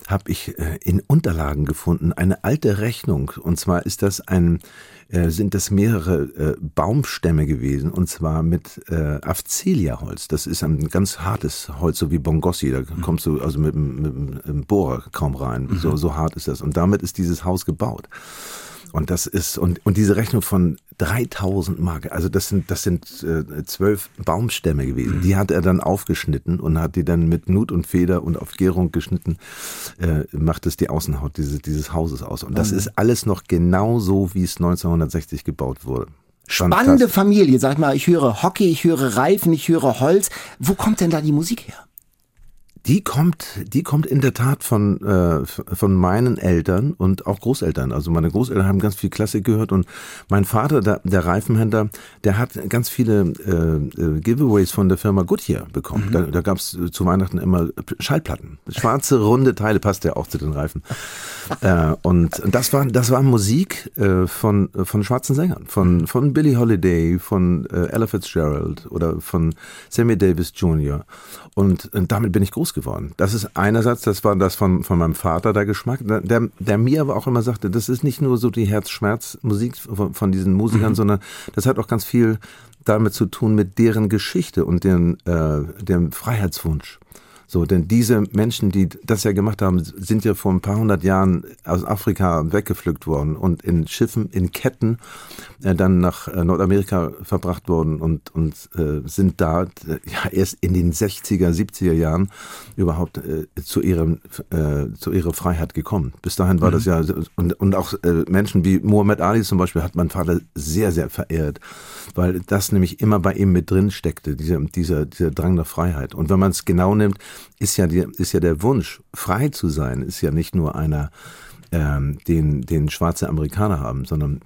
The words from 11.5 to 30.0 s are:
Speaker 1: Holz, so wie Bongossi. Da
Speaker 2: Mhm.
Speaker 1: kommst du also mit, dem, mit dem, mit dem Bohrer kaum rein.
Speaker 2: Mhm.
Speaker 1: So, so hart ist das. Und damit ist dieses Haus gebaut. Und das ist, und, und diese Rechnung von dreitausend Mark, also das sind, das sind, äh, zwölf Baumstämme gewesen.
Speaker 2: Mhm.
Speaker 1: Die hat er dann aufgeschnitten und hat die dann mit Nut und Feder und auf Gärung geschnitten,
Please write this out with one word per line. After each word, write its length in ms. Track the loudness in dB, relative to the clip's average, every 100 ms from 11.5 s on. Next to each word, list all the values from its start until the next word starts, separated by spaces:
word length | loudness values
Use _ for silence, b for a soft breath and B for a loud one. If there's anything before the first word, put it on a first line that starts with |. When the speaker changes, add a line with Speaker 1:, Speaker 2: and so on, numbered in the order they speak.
| -8 -12 -4
Speaker 1:
Holz, 180 | -2 0
so 140 | -2
wie 60 | -2
Bongossi. 500 | 0 0 0 0 -2
Da 120 | -2
Speaker 2:
Mhm. 180 | -4 -6
Speaker 1:
kommst 260 | -2 -2 0
du 140 | -2
also 180 | -2 0
mit, 160 | 0
dem, 220 | 0 -2 -2
mit 100 | -4
dem, 100 | -4 -8
mit 200 | -8 -6
dem 200 | -6 0
Bohrer 360 | 0 2 -2 -8
kaum 240 | -4 -4
rein. 320 | -2 -4 -4 -4
Speaker 2:
Mhm. 100 | -2
Speaker 1:
So, 180 | -2 0
so 180 | -2
hart 220 | -2 -4 -4
ist 100 | -8
das. 160 | -6
Und 140 | -4 0
damit 260 | 2 2
ist 160 | -2 -4
dieses 260 | -2 -2
Haus 220 | -2 -4 -4
gebaut. 420 | -4 -6 -6 -14 B B B B B B B B
Und 180 | -6 -2
das 180 | -4 -2
ist, 280 | -4 -4 -2
und, 240 | -2 0 0
und 100 | 2
diese 200 | 4 2
Rechnung 260 | 2 -2
von 340 | 0 2 2 0 _ -6
dreitausend 800 | -2 -2 -4 -4 -2 -2 -2 -2
Mark, 320 | -4 -4 -8
also 180 | -6 -2
das 200 | -2 0
sind, 240 | -2 -2
das 100 | -2
sind, 400 | -2 -2 -4 -10
äh, 420 | -4 -4 -4 -8
zwölf 460 | -10 -2 0 0 -4 -6
Baumstämme 600 | -2 -2 -2 -2 -2 0
gewesen. 340 | -2 -2 -2 0
Speaker 2:
Mhm. 20 |
Speaker 1:
Die 160 | 2 2
hat 160 | 2
er 80 | 2
dann 180 | 2 2
aufgeschnitten 800 | 2 -2 -2 -4 -2 -4 -2 -2
und 180 | 0 0
hat 200 | 0 -2
die 80 |
dann 240 | 0 2 2
mit 200 | 2 2
Nut 220 | 0 2
und 160 | -2 0
Feder 380 | 2 2 2
und 120 | 0 -4
auf 180 | -6
Gärung 360 | -2 0 2 0
geschnitten, 460 | -2 -4 -4 -4 -6 B B B B B -4